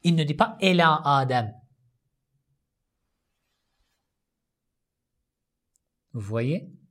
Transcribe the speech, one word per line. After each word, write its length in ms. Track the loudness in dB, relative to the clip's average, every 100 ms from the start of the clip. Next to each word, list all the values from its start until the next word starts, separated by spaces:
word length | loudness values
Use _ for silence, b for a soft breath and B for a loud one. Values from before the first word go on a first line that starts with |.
Il 120 | 2 0
ne 80 |
dit 120 | 0 0
pas 200 | -2 0
Ela 400 | 2 4 4 2
Adam. 480 | 2 0 2 -2 -4 -10 _ _ _ _ _ _ _ _ _ _ _ _ _ _ _ _ _ _ _ _ _ _ _ _ _ _ _ _ _ _ _ _ _ _ _ _ _ _ _ _ _ _ _ _ _
Vous 80 | -14
voyez ? 500 | -8 -6 -4 -6 -8 -20 _